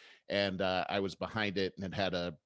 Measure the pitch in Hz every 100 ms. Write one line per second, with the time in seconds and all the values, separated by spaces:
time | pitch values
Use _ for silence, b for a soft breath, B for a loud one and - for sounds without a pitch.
0 | b b b 101 101 95 95 92 - 101
1 | 98 - 92 110 104 95 92 - 95 80
2 | 95 87 87 80